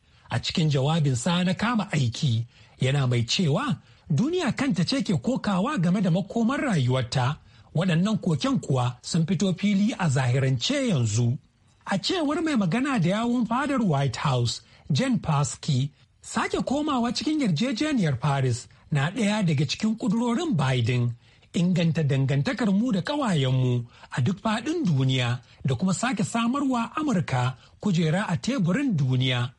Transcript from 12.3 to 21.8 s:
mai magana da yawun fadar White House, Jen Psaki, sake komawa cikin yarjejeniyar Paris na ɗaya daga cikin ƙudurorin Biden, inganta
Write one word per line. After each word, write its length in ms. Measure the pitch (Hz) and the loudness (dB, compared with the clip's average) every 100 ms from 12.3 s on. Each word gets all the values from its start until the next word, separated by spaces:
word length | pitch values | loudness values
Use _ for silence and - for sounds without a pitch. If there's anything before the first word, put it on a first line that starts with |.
| 339 | 0
mai 100 | 320 247 | 0 0
magana 460 | 180 233 269 247 | 0 0 0 0
da 80 | 170 | 0
yawun 360 | 208 240 247 226 | 0 0 0 0
fadar 340 | 247 285 269 | 0 0 0
White 320 | 202 139 135 - | 2 2 0 -2
House, 440 | 151 127 117 - - - - | -2 0 0 -4 -14 -20 -2
Jen 280 | 139 269 214 | 0 2 0
Psaki, 720 | - 143 143 - - 127 143 _ _ _ | 0 0 -2 -4 -2 0 -2 _ _ _
sake 360 | - 226 381 370 | -6 -4 -2 -2
komawa 500 | - 285 302 254 240 | 0 0 0 0 -2
cikin 280 | 233 311 311 | -2 -2 0
yarjejeniyar 800 | 220 147 262 220 302 254 160 123 | 0 0 0 0 0 0 0 0
Paris 480 | 151 139 131 117 - - - | 0 0 0 -2 -8 -20 -4
na 180 | 147 156 | -2 -2
ɗaya 320 | 233 294 214 165 | 0 0 2 2
daga 200 | 143 147 | 2 0
cikin 320 | - 220 226 | 0 -2 0
ƙudurorin 580 | 247 226 240 240 339 160 | 0 0 0 0 0 0
Biden, 600 | 131 127 117 123 120 - _ _ _ | 0 0 0 0 -2 -4 _ _ _
inganta 500 | 190 175 175 | -2 2 2